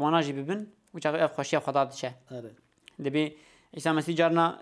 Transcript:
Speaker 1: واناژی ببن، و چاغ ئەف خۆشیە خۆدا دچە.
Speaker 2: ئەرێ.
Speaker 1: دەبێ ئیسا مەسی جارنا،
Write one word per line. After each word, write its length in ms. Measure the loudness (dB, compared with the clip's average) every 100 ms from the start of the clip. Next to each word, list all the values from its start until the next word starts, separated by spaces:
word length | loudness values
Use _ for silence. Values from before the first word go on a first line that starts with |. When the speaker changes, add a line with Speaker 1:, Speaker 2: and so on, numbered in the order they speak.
Speaker 1:
واناژی 300 | 2 4 2 -2
ببن، 240 | -4 -6 -8 _ _
و 60 | -4
چاغ 120 | -2 2
ئەف 100 | 0 0
خۆشیە 220 | -2 -2 0
خۆدا 180 | 0 0
دچە. 220 | -2 -10 -10 -16
Speaker 2:
ئەرێ. 200 | -14 -14 -18 _ _ _ -8 -4
Speaker 1:
دەبێ 180 | -2 -2 -6 -20 _ _ -6
ئیسا 140 | 0 0
مەسی 160 | 0 2
جارنا، 260 | 4 4 2 0